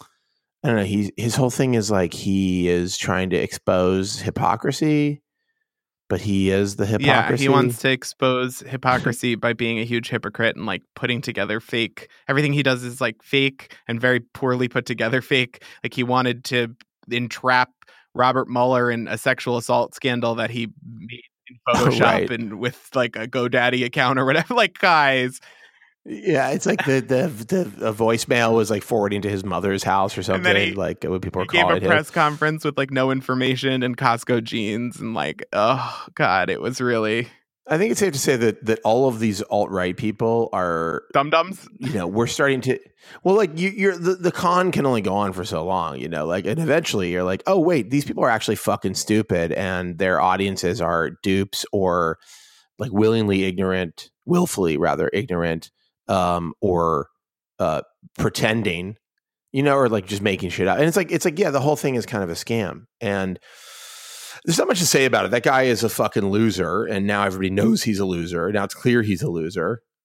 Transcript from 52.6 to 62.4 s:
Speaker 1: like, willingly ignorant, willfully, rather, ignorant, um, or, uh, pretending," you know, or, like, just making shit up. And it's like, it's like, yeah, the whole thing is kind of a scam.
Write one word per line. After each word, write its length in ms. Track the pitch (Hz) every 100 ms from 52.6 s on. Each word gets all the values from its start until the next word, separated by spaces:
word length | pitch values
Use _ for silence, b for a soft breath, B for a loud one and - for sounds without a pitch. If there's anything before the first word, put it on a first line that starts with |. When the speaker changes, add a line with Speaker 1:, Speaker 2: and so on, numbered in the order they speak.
| B _
Speaker 1:
like, 120 | 117
willingly 540 | 101 110 113 104 98 95
ignorant, 640 | 92 95 92 87 - - _ -
willfully, 500 | 175 180 - 87 76
rather, 340 | 80 73 78
ignorant, 580 | 98 123 87 85 82 - _ _ _ -
um, 440 | 98 90 87 85 -
or, 480 | 104 87 85 76 - _ _ _ _ -
uh, 220 | 90 73 - _ - -
pretending," 800 | 110 - 113 113 101 85 92 110 _ _ _ _ _
you 100 | 135
know, 120 | 143 139
or, 100 | 123
like, 180 | 107 92
just 160 | 101
making 280 | 104 95 90
shit 180 | - 95
up. 120 | 95
And 60 | 156
it's 120 | 175
like, 160 | 160
it's 100 | 165
like, 160 | 180 151
yeah, 100 | 196
the 120 | 135
whole 160 | 135 147
thing 180 | 147 127
is 100 | 104
kind 200 | 104 92
of 40 |
a 40 |
scam. 540 | 82